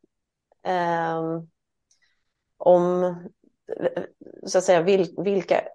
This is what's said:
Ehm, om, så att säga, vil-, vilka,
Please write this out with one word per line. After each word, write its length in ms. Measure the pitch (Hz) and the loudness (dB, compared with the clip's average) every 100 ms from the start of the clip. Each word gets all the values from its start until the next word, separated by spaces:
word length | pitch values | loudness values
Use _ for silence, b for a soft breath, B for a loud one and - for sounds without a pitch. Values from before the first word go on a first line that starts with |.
| _ _ _ _ _ _ | _ _ _ _ _ _
Ehm, 840 | - 185 170 170 165 165 160 165 165 _ _ _ _ _ _ _ _ _ _ _ | -6 -2 -2 -2 -2 -4 -4 -8 -10 _ _ _ _ _ _ _ _ _ _ _
om, 560 | 175 180 175 180 180 175 175 - _ _ - - - - 196 _ - - 196 | 4 6 4 0 -2 -4 -12 -20 _ _ -14 -6 -4 -4 -8 _ -20 -18 -2
så 120 | 185 | 0
att 60 | |
säga, 180 | 180 180 | 4 4
vil-, 420 | 170 196 170 - | 4 2 0 -4
vilka, 360 | 180 196 - - - | -2 -2 0 -2 -2